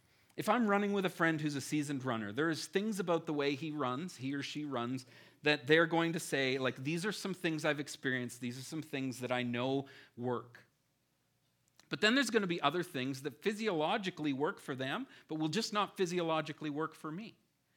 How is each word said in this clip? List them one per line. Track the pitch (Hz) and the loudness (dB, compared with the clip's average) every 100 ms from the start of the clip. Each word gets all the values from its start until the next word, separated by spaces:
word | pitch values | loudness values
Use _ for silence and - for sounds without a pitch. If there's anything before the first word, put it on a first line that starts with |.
| _ _ _ - | _ _ _ -4
If | 180 | 2
I'm | 233 214 | 4 4
running | 202 208 | 4 4
with | 202 185 | 2 0
a | |
friend | 170 165 156 | 2 2 4
who's | 151 139 | 0 -2
a | |
seasoned | - 151 143 139 | -2 -2 0 -2
runner, | 131 113 101 | 0 -2 -2
there's | 110 165 151 - | 0 0 0 -2
things | 196 214 196 | -2 0 -2
about | 180 165 165 | 0 0 0
the | |
way | 147 143 135 | 0 0 0
he | 156 | -2
runs, | 151 127 127 180 - | -2 0 0 -4 -6
he | 131 | -4
or | 143 | -4
she | 143 147 147 | -4 -6 -4
runs, | 127 120 127 - - - - | -2 -2 -4 -8 -20 -20 -2
that | 151 147 123 | 2 2 6
they're | 160 165 | 8 8
going | 165 165 | 4 2
to | 165 | 0
say, | - 143 131 135 | -2 0 2 2
like, | 127 123 | 0 0
"These | 135 170 208 | -2 -2 -2
are | |
some | - 196 | -4 -4
things | 180 170 156 | -2 -2 0
I've | 156 147 | 0 0
experienced, | 143 - 139 127 120 - | -2 -4 -2 0 -2 -6
these | 123 127 | -8 -8
are | |
some | 131 160 | -8 -8
things | 151 139 131 117 | -6 -4 -4 -4
that | 123 | -2
I | 123 | 0
know | 123 120 131 135 135 - - - | 0 0 0 0 -4 -12 -18 -8
work." | 123 117 - - - _ _ _ _ _ _ _ _ _ _ _ - | -4 -4 -6 -20 -20 _ _ _ _ _ _ _ _ _ _ _ -10
But | 156 | 0
then | 214 | 2
there's | 262 226 | 4 2
gonna | 220 190 | 0 0
be | 175 | 2
other | 143 170 | 2 2
things | 160 135 127 131 | -2 -4 -4 -4
that | 143 - | -8 -4
physiologically | 202 214 220 165 160 220 185 - 151 | -4 -2 0 0 2 0 -2 -2 -2
work | 135 156 - | 0 0 -2
for | - 131 | -6 -6
them, | 131 185 269 - - | -4 -4 -6 -14 -8
but | 156 | -2
will | 156 | -2
just | 170 220 | 0 -2
not | 208 180 - | 0 -2 0
physiologically | 180 180 165 156 151 - 151 | 0 0 0 0 -2 -6 -6
work | 143 156 | -4 -4
for | - 151 | -6 -10
me. | 165 226 - _ _ _ | -10 -12 -18 _ _ _